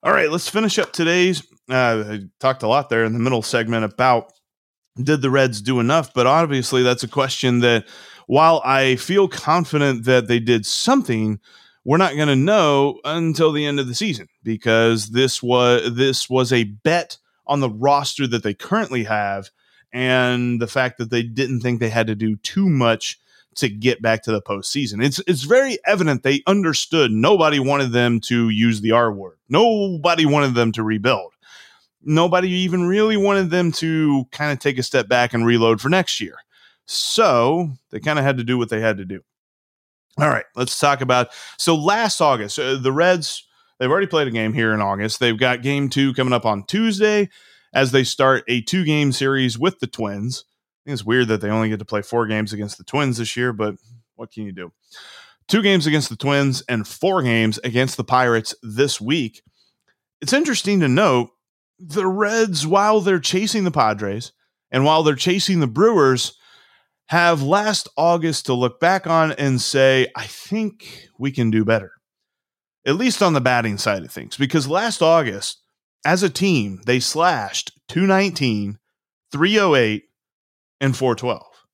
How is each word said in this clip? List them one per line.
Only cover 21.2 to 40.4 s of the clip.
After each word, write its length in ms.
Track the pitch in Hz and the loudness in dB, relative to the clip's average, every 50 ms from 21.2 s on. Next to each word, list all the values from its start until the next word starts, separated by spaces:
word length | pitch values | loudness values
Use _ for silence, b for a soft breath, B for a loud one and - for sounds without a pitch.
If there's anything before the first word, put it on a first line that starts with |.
| 120 | -2
didn't 380 | 117 113 113 135 123 135 120 110 | -2 -4 -4 -4 -2 -2 -4 -2
think 180 | 127 123 113 | -2 -2 -2
they 100 | 120 113 | -2 -2
had 160 | 107 117 113 | 0 0 0
to 80 | 110 110 | 0 -2
do 220 | 104 113 110 107 | -4 -2 -4 -4
too 320 | 104 _ - - 196 196 190 | -4 _ -6 -4 0 0 2
much 500 | 165 135 123 117 113 98 - - - b b b b b b b b | 2 2 4 2 2 0 -2 -10 -12 b b b b b b b b
to 140 | - - 120 | -4 -4 -4
get 320 | 104 104 107 127 120 - 107 | -4 0 0 0 0 0 0
back 200 | 117 110 110 - | 0 0 0 0
to 80 | - | -2
the 120 | 110 104 98 | -4 -4 -2
postseason. 600 | - 101 98 92 - - 143 143 113 104 101 120 | -4 -8 -6 -6 -6 -6 -4 -4 -4 -4 -2 -2
It's, 160 | 143 135 - - | -2 -2 -2 -2
it's 180 | - 180 135 127 | -2 -2 -2 2
very 340 | 147 220 254 269 269 - - _ | 2 4 4 4 2 -2 -4 _
evident 360 | - 202 196 180 160 139 117 _ | 0 0 2 2 0 0 0 _
they 200 | 139 139 143 - | 0 0 0 2
understood 640 | - 190 202 196 165 147 - - - - 165 147 127 | 0 0 2 2 0 -2 -2 -4 -2 2 2 2 2
nobody 480 | 107 110 113 156 208 190 160 156 147 143 | 2 2 4 4 4 4 4 2 2 2
wanted 320 | 131 135 143 139 139 127 | 0 0 0 0 0 0
them 300 | 117 123 123 120 120 117 | 2 2 2 2 2 0
to 300 | 107 - 123 120 117 113 | -2 -2 -2 0 0 0
use 320 | 110 107 113 117 113 104 104 | 2 2 2 0 0 0 0
the 100 | 113 113 | 2 2
R 180 | 120 120 113 | 4 4 2
word. 220 | 104 98 98 92 - _ _ _ | -2 -6 -12 -16 -18 _ _ _
Nobody 800 | 131 156 220 240 226 214 202 196 185 160 147 175 170 160 160 | 2 2 4 4 2 0 -2 -4 -4 -2 0 0 2 2 2
wanted 280 | 147 143 147 143 139 123 | 2 4 2 2 2 2
them 180 | 120 117 113 107 | 2 0 0 0
to 100 | 113 110 | -2 -2
rebuild. 500 | 110 110 107 101 123 127 101 92 82 _ _ B B B B B B B B B B B _ _ | -2 -2 0 2 0 0 0 -2 -10 _ _ B B B B B B B B B B B _ _
Nobody 480 | - 156 160 170 175 165 180 180 185 | 0 2 2 2 4 2 2 0 0
even 360 | 180 185 185 185 165 185 175 | -2 -2 -2 0 0 0 0
really 300 | 175 185 208 214 220 220 | 0 2 2 2 2 2
wanted 320 | 208 196 202 202 196 190 170 | 2 2 2 2 2 0 0
them 240 | 160 180 175 170 156 | 0 0 0 0 -2
to 540 | - - 160 160 160 156 151 143 139 127 _ | -2 -4 -2 -2 0 2 2 2 0 -2 _
kinda 260 | - - 147 147 143 | -8 -6 -4 -4 -4
take 200 | 131 - 143 135 | -2 -2 -2 -2
a 60 | 127 123 | -2 -6
step 260 | - - 131 113 98 | 0 0 0 0 2
back 240 | 127 123 120 120 - | 2 2 2 2 0
and 140 | 117 113 | 0 2
reload 340 | 117 120 117 113 113 113 104 | 2 4 4 4 4 2 2
for 80 | 107 135 | 0 0
next 320 | 165 190 175 - - - | 0 0 0 0 -4 -6
year. 160 | 110 87 - - - b b b b b b b b | -8 -10 -12 -18 -20 b b b b b b b b
So 840 | - - - - - - 220 226 196 139 120 117 123 156 165 180 160 135 131 _ _ | -10 -8 -6 -6 -4 0 2 2 4 4 4 2 2 2 0 -2 -4 -8 -12 _ _
they 80 | - 110 | -14 -8
kinda 220 | - 151 156 151 | -4 -2 -2 0
had 160 | 135 139 139 | 0 0 0
to 80 | 127 120 | -2 -2
do 140 | 117 127 123 | -2 -2 -2
what 100 | 120 110 | -2 -2
they 120 | 117 107 | -4 -2
had 180 | 110 113 107 98 | -2 -2 -2 -2
to 80 | 95 | -6
do. 160 | 92 98 - _ _ _ _ _ _ _ _ _ _ _ _ _ _ _ _ _ _ _ - | -12 -14 -14 _ _ _ _ _ _ _ _ _ _ _ _ _ _ _ _ _ _ _ -2
All 100 | 147 151 | 0 0
right, 160 | 135 110 | 0 0